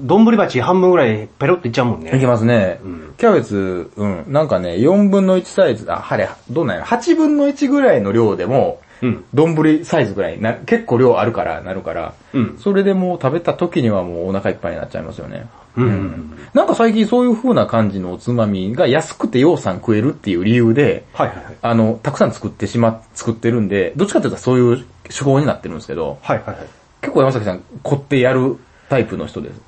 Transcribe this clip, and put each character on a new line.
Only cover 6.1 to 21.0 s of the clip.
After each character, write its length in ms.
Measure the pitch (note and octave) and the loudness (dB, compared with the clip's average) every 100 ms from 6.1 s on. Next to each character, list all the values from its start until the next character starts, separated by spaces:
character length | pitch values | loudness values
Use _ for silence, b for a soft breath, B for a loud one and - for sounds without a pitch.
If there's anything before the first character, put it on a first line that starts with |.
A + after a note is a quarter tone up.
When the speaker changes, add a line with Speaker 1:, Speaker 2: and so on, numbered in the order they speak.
| B2 | -4
Speaker 2:
れ、 120 | F#2 - _ | -4 -6 _
ど 120 | B2+ | -4
う 20 | D3+ | -2
な 80 | |
ん 20 | F2+ | -4
や 40 | |
ろ。 60 | - | -4
八 280 | A#3 C#4+ | -4 0
分 220 | D#4+ D#4 D4 | 2 2 2
の 120 | C#4+ | 0
一 200 | C#4+ C#4+ | 0 0
ぐ 120 | C#4+ | 2
ら 160 | C4 D3+ | 4 4
い 40 | |
の 100 | G2 | 2
量 240 | A2+ A2+ G2 | 2 2 0
で 100 | F2+ | 0
も、 340 | B2+ G2 - b b | 0 0 -2 b b
Speaker 1:
う 40 | B2+ | -4
ん。 160 | G#2+ - | -4 -4
Speaker 2:
丼 500 | B2 D#3+ D#3+ D#3+ D#3 | 0 2 2 2 2
サ 160 | E3 E3 | 0 0
イ 60 | A2+ | 0
ズ 80 | |
ぐ 80 | G2 | -2
ら 80 | F2 | -4
い 100 | F2 | -4
な、 140 | A2 | -4
結 300 | - - A#3 | -4 0 -2
構 140 | A3+ A#2+ | 0 2
量 200 | B2+ G2+ | 4 4
あ 60 | |
る 80 | G#2+ | 0
か 120 | A2 | -2
ら、 160 | D#2+ D#2+ | -4 -6
な 140 | E2+ | -8
る 80 | F#2+ | -10
か 100 | F2 | -8
ら、 220 | E2+ D#2+ - - | -8 -8 -12 -8
Speaker 1:
う 80 | C#3 | -2
ん。 160 | A2 - | -2 -2
Speaker 2:
そ 140 | - | -2
れ 100 | G3 | 2
で 120 | G3 | 2
も 220 | F#3+ F#3 F3 | 0 0 0
う 20 | |
食 140 | C3 | -2
べ 60 | D#3+ | 0
た 140 | E3+ | -2
時 280 | D3 F3 F3 | -2 -2 0
に 80 | A#2+ | 0
は 120 | G2+ | 0
も 200 | F2+ E2+ | -2 -4
う 60 | F2+ | -4
お 20 | |
腹 180 | G2 G2 | -2 -2
い 40 | |
っ 20 | F2+ | -4
ぱ 140 | E2+ | -6
い 40 | |
に 60 | D#2+ | -8
な 60 | - | -8
っ 40 | |
ち 60 | F2+ | -10
ゃ 40 | |
い 20 | |
ま 100 | E2 | -10
す 60 | - | -12
よ 100 | - | -12
ね。 180 | - A#2 B B - | -14 -16 B B -2
Speaker 1:
う 60 | |
ん。 20 | |
Speaker 2:
う 40 | B2 | 0
ん。 500 | G2 G2 E2 D#2+ - B | 0 -4 -8 -14 -16 B
な 100 | C4+ | 0
ん 20 | G4 | 2
か 80 | |
最 200 | - A3+ | 2 2
近 120 | A3 G#3 | 2 2
そ 160 | B3 | 2
う 20 | |
い 40 | B3 | 2
う 80 | A3+ | 2
風 180 | B3+ | 2
な 120 | F3 G2+ | 2 2
感 240 | A2+ G#2 | 2 0
じ 100 | G2 | -2
の 120 | F2+ | -6
お 60 | F2+ | -8
つ 120 | - | -4
ま 160 | B2 A2 | 0 0
み 280 | G2 F#2 | 0 -4
が 120 | B2 C#3 | 0 2
安 300 | C#3 D#3+ - | 2 0 -6
く 120 | - | -2
て 100 | B2+ | 2
よ 160 | C#3+ | 4
う 40 | E3+ | 2
さ 140 | G#2+ | -2
ん 40 | F2+ | -6
食 200 | - G#2+ | 0 0
え 40 | |
る 140 | B2 | 0
っ 20 | - | -2
て 140 | - | -4
い 60 | F2 | -2
う 80 | |
理 100 | G2 | 2
由 180 | A#2+ A#2 | 4 4
で、 320 | A#2 C#3 - | 4 2 0